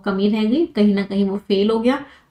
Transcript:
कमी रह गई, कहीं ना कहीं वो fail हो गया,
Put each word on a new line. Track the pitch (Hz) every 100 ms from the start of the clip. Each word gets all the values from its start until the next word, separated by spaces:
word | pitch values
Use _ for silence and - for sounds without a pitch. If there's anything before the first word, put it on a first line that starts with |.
कमी | 202 190 208
रह | 220
गई, | 220 294 339
कहीं | 208 208
ना | 196
कहीं | 196 196
वो | 196 202
fail | - 196 214
हो | 226
गया, | 240 285 - - _